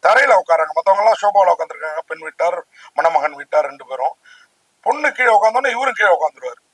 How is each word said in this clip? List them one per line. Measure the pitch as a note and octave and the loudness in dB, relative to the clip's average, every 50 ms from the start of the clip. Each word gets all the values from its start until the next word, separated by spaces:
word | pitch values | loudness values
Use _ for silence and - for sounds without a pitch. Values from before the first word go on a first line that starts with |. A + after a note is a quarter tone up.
தரையில | - F3+ G#3+ B3+ C#4+ C#4 A#3 F#3 | 2 4 4 4 4 4 4 2
உட்காராங்க. | - - E3 D#3+ D#3 D#3 | 4 2 0 0 0 -2
மத்தவங்க | - E3 E3 G3 F#3+ G3+ | -4 -2 2 2 2 4
எல்லாம் | G#3 A3+ A3 - | 4 2 2 2
சோபால | - G3+ G3 G3+ G3 F3+ | 0 2 2 4 4 4
உட்காந்துருக்காங்க, | E3+ - D#3+ D#3+ D#3+ - D#3 D#3 D#3 D#3+ E3 | 2 0 -4 -10 -10 -12 -10 -8 -8 -10 -10
பெண் | _ - D#3+ | _ -12 -12
வீட்டார், | D#3+ D#3 - - D#3+ F3 F3+ F3 - _ _ _ - - _ | -12 -16 -6 -4 -2 -2 -2 -4 -10 _ _ _ -20 -10 _
மணமகன் | - - E3 E3 D3 C#3 D3+ | 0 0 0 0 0 -2 -2
வீட்டார் | D3 C#3+ C#3+ _ - D3+ D3 | -6 -8 -12 _ -2 -2 -2
ரெண்டு | C#3 C#3 C#3 C3+ | -2 -8 -14 -14
பேரும். | B2 C3 B2+ C3+ C#3 - _ _ - - _ _ _ _ _ _ _ _ _ | -12 -8 -6 -6 -6 -6 _ _ -20 -20 _ _ _ _ _ _ _ _ _
பொண்ணு | _ - C4 D4 D4+ D4 | _ -4 -4 -2 -2 -4
கீழே | - - B3+ A#3+ A3 | -2 0 0 2 2
உட்காந்தோடனே | G#3 G#3 A3 A3 B3+ C4+ B3+ | 4 2 2 0 0 -2 -2
இவரும் | A3+ A#3 C4+ C4+ | -4 -2 -4 -4
கீழே | A#3 - G#3+ G3 | -2 0 2 2
உட்காந்துருவாரு. | F3 - D#3 D3+ _ - C3 B2+ A#2+ _ _ _ | 2 2 0 -4 _ -6 -14 -14 -14 _ _ _